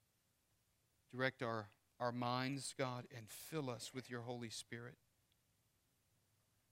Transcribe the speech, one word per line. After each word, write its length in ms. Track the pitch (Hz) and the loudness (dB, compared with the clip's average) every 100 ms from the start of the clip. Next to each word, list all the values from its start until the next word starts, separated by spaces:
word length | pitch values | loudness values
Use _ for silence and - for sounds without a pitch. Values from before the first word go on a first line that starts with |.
| _ _ _ _ _ _ _ _ _ _ - | _ _ _ _ _ _ _ _ _ _ -6
direct 320 | 127 131 - | 4 4 6
our, 280 | 117 113 104 - _ - | 0 0 -2 -10 _ 0
our 140 | 123 | 0
minds, 600 | 120 120 127 131 139 - - | 4 2 4 2 0 -2 0
God, 280 | 127 123 117 120 | 0 0 -6 -10
and 120 | 107 | -12
fill 420 | - - 160 131 | -12 -4 -2 0
us 200 | 113 - | -2 -4
with 160 | 127 120 | -6 -4
your 120 | 123 | -4
Holy 300 | 117 120 117 | -2 -4 -4
Spirit. 440 | - - 117 120 - _ _ _ _ _ _ _ _ _ _ _ _ _ _ _ _ _ | -6 -6 -8 -10 -14 _ _ _ _ _ _ _ _ _ _ _ _ _ _ _ _ _